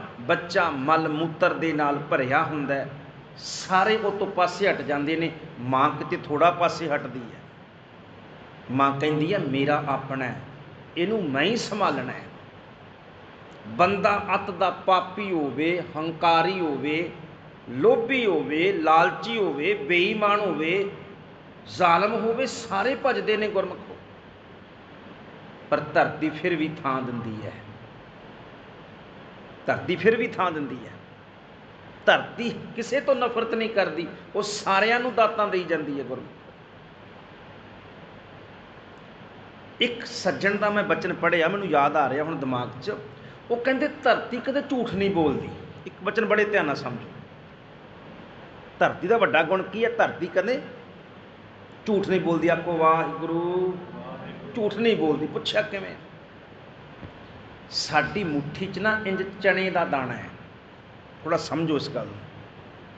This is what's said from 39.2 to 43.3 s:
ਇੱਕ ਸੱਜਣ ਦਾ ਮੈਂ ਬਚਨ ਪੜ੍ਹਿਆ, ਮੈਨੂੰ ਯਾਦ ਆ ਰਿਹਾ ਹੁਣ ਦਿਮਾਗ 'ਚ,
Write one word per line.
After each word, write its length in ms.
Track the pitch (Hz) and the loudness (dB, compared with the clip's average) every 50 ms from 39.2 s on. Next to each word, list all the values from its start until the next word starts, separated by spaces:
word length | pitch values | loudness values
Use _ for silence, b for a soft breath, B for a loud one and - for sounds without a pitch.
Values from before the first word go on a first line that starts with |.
| - - - - - - - - - - - - | -20 -20 -18 -20 -20 -20 -20 -20 -20 -10 -4 -2
ਇੱਕ 260 | 226 240 - - - | -2 -2 -2 -6 -10
ਸੱਜਣ 500 | - - - - 185 143 131 185 196 202 | -10 -8 -4 -2 -2 -2 0 0 0 0
ਦਾ 140 | 202 208 208 | 2 0 2
ਮੈਂ 140 | 208 208 190 | 2 2 2
ਬਚਨ 300 | 156 160 156 - 180 165 | 2 0 0 0 -4 -2
ਪੜ੍ਹਿਆ, 340 | - 165 170 175 170 160 170 | 0 2 2 4 4 4 4
ਮੈਨੂੰ 200 | 196 202 202 175 | 2 0 -2 2
ਯਾਦ 280 | 151 143 143 147 147 | 4 4 4 4 4
ਆ 140 | 156 143 123 | 4 2 2
ਰਿਹਾ 140 | 131 147 151 | 2 0 -2
ਹੁਣ 120 | 160 160 | -2 -4
ਦਿਮਾਗ 340 | 135 139 131 127 123 123 123 - - | -4 -4 -2 -2 -2 -4 -6 -8 -10
'ਚ, 100 | - 202 208 - - - - B B B | -8 -8 -8 -8 -8 -14 -16 B B B